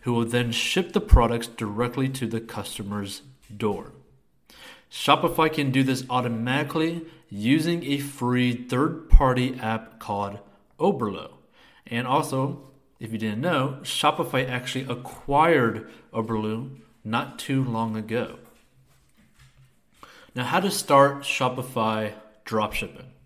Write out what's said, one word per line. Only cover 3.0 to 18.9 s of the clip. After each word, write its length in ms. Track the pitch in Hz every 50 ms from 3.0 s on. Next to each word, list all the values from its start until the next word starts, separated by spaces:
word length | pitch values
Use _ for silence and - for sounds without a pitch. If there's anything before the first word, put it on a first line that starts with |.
| 98 98 95 - - - - _ _ - - 101
door. 340 | 107 104 101 - - - - - - _ _ _ _ _ _ _ _ _ - - - - - - _ _
Shopify 640 | - - - - 143 147 - 160 - - 160 156
can 200 | 156 156 147 135
do 120 | 127 135 135
this 220 | 131 131 123 - -
automatically 960 | 123 127 123 120 117 110 117 123 127 143 151 139 - 165 156 165 170 170 160 - - - _ _
using 560 | - 101 104 120 139 156 156 170 170 170 127
a 140 | 135 143 139
free 560 | 139 - - - 127 123 123 123 123 123 120
third-party 1040 | 120 - - - 123 143 165 165 156 - - - - 143 131 127 127 127 135 127 123
app 400 | - 110 113 - - - - -
called 400 | - - 104 101 101 98 98 - - - - _ _ _ _ _
Oberlo. 520 | 151 190 190 135 120 104 95 82 73 - - - _ _ _ _ - - _ _ _
And 220 | - 117 117 127 127
also, 640 | 131 147 151 143 135 131 135 131 - - - - - _ _ _ _ _
if 100 | - 110
you 60 | 113 110
didn't 240 | 107 107 104 110
know, 380 | 135 175 170 143 127 117 104 139
Shopify 680 | - - - - - 151 147 - 165 - - 131 131 123
actually 380 | 123 123 120 - - 135 127
acquired 1040 | 131 123 - - - - - - - 139 143 156 170 170 143 123 117 104 113 - - - - - _ -
Oberlo 640 | 113 110 107 113 107 107 107 110 113 131 135 135 - - _ _ _ _
not 340 | 107 110 120 151 - - -
too 240 | - - 139 135
long 360 | 131 120 113 113 113 113 110 107
ago. 400 | 107 110 113 123 113 - - - - - - - _ _ _ _ _ _